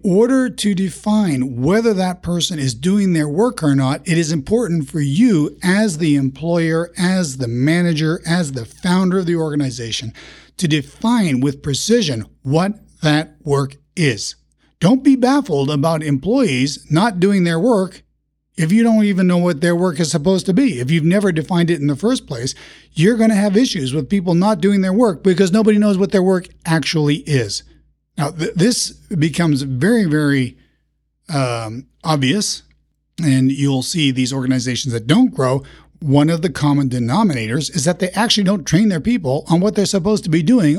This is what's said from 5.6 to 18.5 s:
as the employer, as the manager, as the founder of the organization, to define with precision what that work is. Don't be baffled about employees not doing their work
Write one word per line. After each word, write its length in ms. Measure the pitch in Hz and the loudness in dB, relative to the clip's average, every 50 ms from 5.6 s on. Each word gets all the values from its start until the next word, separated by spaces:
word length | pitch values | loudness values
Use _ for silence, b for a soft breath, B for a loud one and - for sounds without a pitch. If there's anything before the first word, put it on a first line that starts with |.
| - | -2
as 360 | 180 185 208 220 214 160 147 | 0 2 2 2 0 0 0
the 180 | 175 156 143 | 0 2 2
employer, 720 | 143 135 131 139 - 156 170 170 170 165 160 160 165 170 - - | 2 0 -2 -4 -4 -4 -2 0 0 0 0 0 -2 -4 -4 -6
as 400 | - 180 180 190 185 180 143 131 | -2 -2 0 0 0 -2 -4 -4
the 120 | 131 127 113 | -6 -6 -4
manager, 720 | 117 123 131 151 165 175 175 170 160 147 160 156 165 - - | -2 0 0 2 2 2 2 0 0 0 0 -2 -2 -4 -4
as 260 | 165 165 180 170 139 135 | -2 -2 -2 -2 -4 -6
the 120 | 127 113 | -10 -10
founder 540 | - - - - 180 180 185 190 180 180 196 | -12 -12 -6 -2 0 0 2 2 0 0 0
of 80 | 180 | 0
the 100 | 165 170 | -2 -2
organization, 760 | 165 160 156 147 147 143 131 117 120 117 113 107 - - 113 - B B B B B B B B | -2 -2 -2 -2 -2 -2 -4 -4 -8 -10 -8 -8 -8 -10 -10 -12 B B B B B B B B
to 100 | B 180 | B -2
define 720 | 151 156 151 135 - - - - 226 247 233 196 160 131 123 | 0 0 0 -2 -4 -10 -4 -2 0 0 2 2 2 0 0
with 220 | 131 143 139 - - | 0 -2 -2 -4 -6
precision 640 | 151 135 - - - 233 240 202 147 123 110 107 - _ _ - | -6 -4 -4 0 2 2 2 2 0 -4 -6 -8 -12 _ _ -4
what 380 | 131 143 160 185 202 208 - - _ _ - - | -2 0 0 0 0 -4 -8 -12 _ _ -4 0
that 340 | 151 147 156 160 - - _ - | 0 0 0 -2 -4 -10 _ -4
work 320 | 151 139 139 139 135 - - _ _ - | -2 -2 0 -2 -4 -8 -14 _ _ -4
is. 400 | - 160 139 110 101 - - - _ _ _ _ _ _ _ _ - | -2 0 0 0 -2 -6 -12 -14 _ _ _ _ _ _ _ _ 0
Don't 260 | 165 190 262 262 269 | 2 2 2 4 4
be 120 | 285 269 | 4 2
baffled 540 | 254 247 247 277 294 - - 156 139 135 139 | 4 4 2 2 2 0 0 0 0 0 0
about 320 | 151 143 143 165 165 156 156 | 0 0 0 0 0 -2 -2
employees 840 | 151 143 135 143 185 240 269 254 170 135 123 131 143 - - - - | -2 -2 -2 0 0 0 2 2 2 2 0 -2 -2 -4 -6 -6 -2
not 300 | 147 165 208 240 190 175 | 0 0 2 0 0 0
doing 240 | 180 202 202 190 175 | 0 2 2 2 2
their 140 | 170 165 165 | 0 0 0
work 440 | 185 262 233 190 190 175 - - _ _ _ _ _ _ _ _ _ _ | 2 2 2 2 0 -2 -6 -16 _ _ _ _ _ _ _ _ _ _